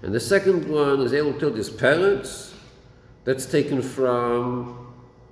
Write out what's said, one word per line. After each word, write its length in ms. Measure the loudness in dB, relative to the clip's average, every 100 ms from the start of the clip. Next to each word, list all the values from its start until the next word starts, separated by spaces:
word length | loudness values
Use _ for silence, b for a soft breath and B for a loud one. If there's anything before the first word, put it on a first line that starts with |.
And 120 | -2
the 60 | -2
second 480 | 2 2 4 2 2
one 320 | 0 2 2
is 100 | 2
Elu 280 | 2 0 0
Toldos 280 | -2 -2 -6
Peretz, 840 | 0 2 4 2 2 -4 -14 -16 -20 -20 b b b b b
that's 200 | -4 -4
taken 380 | 0 0 0 -2
from, 1120 | -4 -2 0 0 0 -2 -2 -6 -8 -14 -18 -20 -20 -20 -20